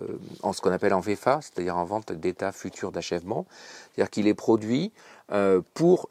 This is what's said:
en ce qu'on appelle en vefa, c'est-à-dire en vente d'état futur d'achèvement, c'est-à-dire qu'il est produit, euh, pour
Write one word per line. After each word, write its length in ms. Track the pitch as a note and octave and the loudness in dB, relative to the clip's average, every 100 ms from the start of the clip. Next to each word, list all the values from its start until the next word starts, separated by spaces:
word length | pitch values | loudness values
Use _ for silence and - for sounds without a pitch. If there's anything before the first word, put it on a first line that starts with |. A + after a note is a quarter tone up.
| - - - - | -6 -10 -12 -6
en 100 | G2 | -4
ce 80 | F#2+ | -2
qu'on 100 | F#2+ | 0
appelle 220 | F#2 G#2 | 2 2
en 80 | F#2+ | 2
vefa, 400 | G2+ G2+ - C#3+ | 0 -2 0 0
c'est-à-dire 380 | D3 - F2+ F2 | -2 -6 -4 -2
en 60 | |
vente 280 | F2 G#2+ A2 | -2 -4 -6
d'état 400 | F2 E2+ F2 G2 | -6 -4 -2 -4
futur 400 | - G2 - G2 | -6 -12 -8 -8
d'achèvement, 540 | F2 E2 F2 E2+ B2+ F#3 - - - - | -6 -4 -4 -4 -6 -8 -12 -20 -20 -10
c'est-à-dire 160 | - G2+ | -2 -2
qu'il 160 | - G#2 | 2 2
est 80 | |
produit, 580 | G#2 - A2+ G#2+ B2+ G3 - - - - | 2 4 2 2 -2 -2 -8 -20 -20 -4
euh, 280 | G2+ G2 F#2+ F2 | 0 4 4 2
pour 320 | - E3 F3+ - | 2 4 4 2